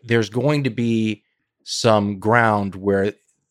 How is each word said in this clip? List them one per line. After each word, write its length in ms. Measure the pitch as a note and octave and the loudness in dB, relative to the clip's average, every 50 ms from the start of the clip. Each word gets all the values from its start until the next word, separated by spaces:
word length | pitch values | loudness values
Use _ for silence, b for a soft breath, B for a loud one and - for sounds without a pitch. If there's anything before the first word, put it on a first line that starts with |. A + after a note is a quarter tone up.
| - | -4
there's 240 | A#2 A#2 A#2 G#2+ G2+ | 0 0 0 0 -2
going 340 | - B2 B2 D3 D3+ D3 C#3 | -2 -2 -2 0 0 -2 -2
to 60 | B2+ | -4
be 540 | G#2+ A#2+ A#2 A#2 A2+ A2 A2 A2 G#2 - _ _ _ _ _ _ _ _ _ | -4 -2 -2 0 0 0 0 -2 -4 -6 _ _ _ _ _ _ _ _ _
some 540 | - - - - A#2 G#2+ G#2+ G#2 G2+ G2+ F#2+ | -10 -6 0 2 2 4 4 2 0 -4 -4
ground 580 | G2 G#2+ A#2 A#2+ A#2 A2 G#2+ G#2 G2+ G2 F2+ | 0 2 2 4 4 2 2 0 -2 -4 -8
where 380 | F#2+ G2 G2+ G2 G2 G2 G#2 - _ _ _ _ _ _ _ | -4 -2 0 0 0 0 -2 -4 _ _ _ _ _ _ _